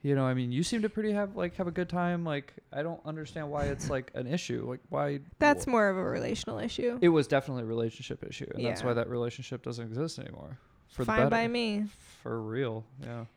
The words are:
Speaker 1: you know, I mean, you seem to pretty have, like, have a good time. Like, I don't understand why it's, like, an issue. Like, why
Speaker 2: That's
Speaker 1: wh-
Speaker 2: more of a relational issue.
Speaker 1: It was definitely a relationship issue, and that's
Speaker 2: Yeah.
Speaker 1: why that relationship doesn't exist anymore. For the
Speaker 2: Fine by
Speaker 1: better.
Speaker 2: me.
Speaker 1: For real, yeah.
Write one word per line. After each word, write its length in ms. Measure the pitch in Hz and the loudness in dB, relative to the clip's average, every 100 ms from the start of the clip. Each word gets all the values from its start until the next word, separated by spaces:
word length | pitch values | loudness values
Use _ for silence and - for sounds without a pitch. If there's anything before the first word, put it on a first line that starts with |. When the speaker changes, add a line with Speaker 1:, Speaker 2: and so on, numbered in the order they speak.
Speaker 1:
you 140 | 143 139 | 4 4
know, 100 | 131 | 4
I 80 | |
mean, 200 | 127 123 | 2 0
you 100 | 123 | 0
seem 180 | 170 233 | 0 0
to 60 | 214 | 0
pretty 220 | 214 214 | 0 0
have, 240 | 202 202 196 | 0 -2 -2
like, 200 | 180 - | -4 -2
have 100 | 175 | -2
a 40 | |
good 180 | 170 175 | -2 -2
time. 340 | 175 175 175 | 0 0 0
Like, 300 | 165 143 139 - _ | 0 -4 -6 -20 _
I 120 | 139 | -6
don't 180 | 160 170 - | -4 -6 -8
understand 440 | 156 151 160 147 | -8 -8 -8 -4
why 140 | 147 143 | -2 0
it's, 240 | 139 143 | -2 -2
like, 220 | 135 - - | -2 -2 -6
an 120 | 123 | -2
issue. 380 | 175 - 120 120 | -2 -2 -4 -4
Like, 140 | 127 - | -8 -4
why 320 | 143 143 143 139 - | -2 0 -2 -8 4
Speaker 2:
That's 260 | 294 285 - | 6 6 4
Speaker 1:
wh- 40 | |
Speaker 2:
more 200 | 240 202 | 4 4
of 80 | 185 | 2
a 60 | - | 0
relational 520 | - - 226 - 214 | 0 -2 -4 -4 -4
issue. 380 | 233 - 247 240 | -4 -2 -2 6
Speaker 1:
It 80 | 175 | 6
was 180 | 160 135 | 8 6
definitely 360 | 139 139 127 | 2 2 -6
a 40 | 113 | -2
relationship 560 | 113 117 - 131 - | 0 0 -2 -10 -10
issue, 240 | - - - - | -8 -10 -8 -2
and 100 | 120 | -2
that's 140 | - | 0
Speaker 2:
Yeah. 60 | 127 | 0
Speaker 1:
why 60 | |
that 160 | 120 117 | 0 0
relationship 520 | 120 120 120 127 123 | -2 -2 -6 -10 -8
doesn't 220 | - 117 113 | -6 -8 -6
exist 340 | 113 160 - | -4 -4 -6
anymore. 380 | - - 71 131 _ _ _ | -12 -12 -14 -14 _ _ _
For 140 | - | -4
the 60 | 131 | 2
Speaker 2:
Fine 220 | 220 220 | 4 6
by 120 | 226 | 6
Speaker 1:
better. 80 | 233 | 4
Speaker 2:
me. 360 | 240 233 208 208 - - - | 2 2 0 -2 -6 -20 -12
Speaker 1:
For 180 | - 113 | -6 -4
real, 440 | 107 117 131 110 110 131 | -2 -2 -2 -2 -8 -12
yeah. 220 | 127 117 113 | -10 -10 -12